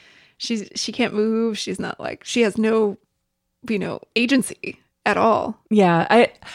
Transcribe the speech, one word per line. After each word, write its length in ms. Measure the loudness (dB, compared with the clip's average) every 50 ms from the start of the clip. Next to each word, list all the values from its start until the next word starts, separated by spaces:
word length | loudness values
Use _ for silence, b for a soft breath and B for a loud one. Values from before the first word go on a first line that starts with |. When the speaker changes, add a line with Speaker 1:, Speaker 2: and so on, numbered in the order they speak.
| B B B B B B B _
Speaker 1:
she's, 300 | -8 -6 -6 -6 -6 -10 -10
she 180 | -10 -8 -8 -4
can't 220 | -4 -4 -2 -2
move. 440 | -2 -2 0 0 0 -2 -2 -4 -6
She's 220 | -8 -8 -8 -6
not 180 | -8 -8 -10 -10
like, 240 | -10 -10 -10 -10 -12
she 180 | -6 -2 0 0
has 160 | 0 0 0
no, 400 | 0 0 0 0 0 0 -2 -6 _ _ _ _ _ _ _ _ _ _ _ _ -8 -6
you 100 | -4 -4
know, 220 | -4 -6 -8 -10 -12 -6 _
agency 640 | -2 0 2 2 0 0 -2 -8 -12 -14 -14 -14 -16 _ _ _ _ _
at 120 | -2 0
all. 400 | 2 4 4 2 2 0 -4 -8 -10 _ _
Speaker 2:
Yeah, 340 | 4 4 6 6 6 4 4 4
I, 220 | 6 6 6 4 2 _ B B B